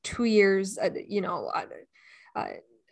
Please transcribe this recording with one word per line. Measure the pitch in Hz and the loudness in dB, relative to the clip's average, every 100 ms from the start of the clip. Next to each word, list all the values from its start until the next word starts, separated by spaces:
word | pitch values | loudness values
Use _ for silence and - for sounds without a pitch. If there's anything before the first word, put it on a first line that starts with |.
two | - - 233 | -12 -2 4
years, | 214 196 190 190 214 | 6 6 4 0 -2
uh, | - - - | -4 -4 -6
you | 202 | -4
know, | 185 175 104 | -4 -4 -4
uh, | - - - - _ _ - - - | -6 -6 -14 -20 _ _ -20 -12 -8
uh, | - - - _ _ | -8 -10 -18 _ _